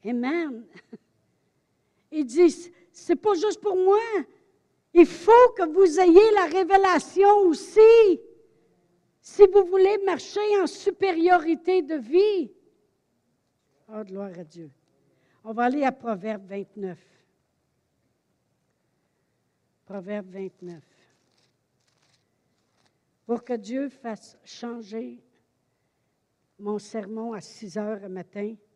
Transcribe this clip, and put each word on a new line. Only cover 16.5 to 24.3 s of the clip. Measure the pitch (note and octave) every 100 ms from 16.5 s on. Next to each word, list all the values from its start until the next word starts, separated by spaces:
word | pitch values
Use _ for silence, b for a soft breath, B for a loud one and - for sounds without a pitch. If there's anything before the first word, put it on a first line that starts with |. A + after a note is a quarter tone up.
| G3 G3 G#3+ F#3+ F3 _ _ _ _ _ _ _ _ _ _ _ _ _ _ _ _ _ _ _ _ _ _ _ _ _ _ _ _ _
Proverbe | G3 F#3 G#3 F#3
vingt-neuf. | F#3 F#3+ _ F3 E3+ _ _ _ _ _ _ _ _ _ _ _ _ _ _ _ _ _ _ _ _ _ _ _ _
Pour | - A#3
que | -
Dieu | A#3+ G3 B3+ C#4
fasse | _ A#3 G#3 -